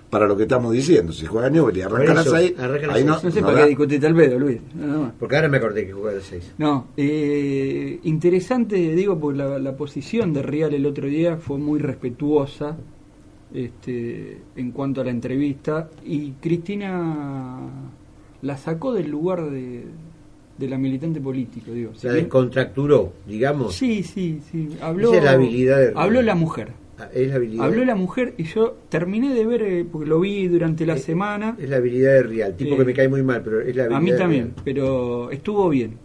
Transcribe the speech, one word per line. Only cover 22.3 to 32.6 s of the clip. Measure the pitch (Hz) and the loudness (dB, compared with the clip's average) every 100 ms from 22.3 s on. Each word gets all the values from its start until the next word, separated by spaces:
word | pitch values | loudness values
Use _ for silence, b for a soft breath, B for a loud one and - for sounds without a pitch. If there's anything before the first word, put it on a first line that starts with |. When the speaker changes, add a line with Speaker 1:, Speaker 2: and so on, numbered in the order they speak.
| 131 127 131 123 - 143 139 92 - - | 2 2 0 -2 -2 4 4 4 -6 -10
Speaker 2:
digamos. | 107 135 147 113 | -2 0 0 -2
Speaker 3:
Sí, | 92 254 220 | -2 0 0
sí, | 165 - 180 151 - | -4 -4 -4 -6 -8
sí. | 165 156 - | -6 -6 -6
Habló, | 151 170 226 | -6 2 4
Speaker 2:
Esa | 190 | 6
es | |
la | 147 | 8
habilidad | 135 131 117 127 139 | 6 6 4 4 6
de | 127 117 | 6 4
Speaker 3:
habló | 170 240 | 4 4
la | 226 185 | 4 2
mujer. | 160 139 110 - - - | 0 -2 -10 -14 -20 -18
Speaker 2:
Ah, | 107 | -6
es | 127 135 | -2 0
la | 135 | 0
habilidad. | 120 110 | -2 0
Speaker 3:
Habló | 135 220 | 0 2
la | 254 | 2
mujer | 214 180 - 254 - | 2 0 -2 -2 -4
y | |
yo | 160 220 226 - - | -4 0 0 -2 -6
terminé | 165 175 208 269 | -4 -2 0 0
de | 247 220 | 0 2
ver, | 233 | 0
eh, | 208 175 170 | 0 -2 -4
porque | 156 147 | -6 0
lo | 160 | 2
vi | 190 202 185 | 2 0 2
durante | 170 165 156 | 2 2 0
la | 160 | 0
Speaker 2:
Es, | 143 | -2
Speaker 3:
semana. | - 165 208 208 214 233 | -2 -2 -2 -2 -4 -6
Speaker 2:
es | 131 | -2
la | 135 | 0
habilidad | 123 123 135 | 0 2 6
de | 135 | 6
Rial, | 120 110 101 | 4 0 -4
tipo | 87 | -2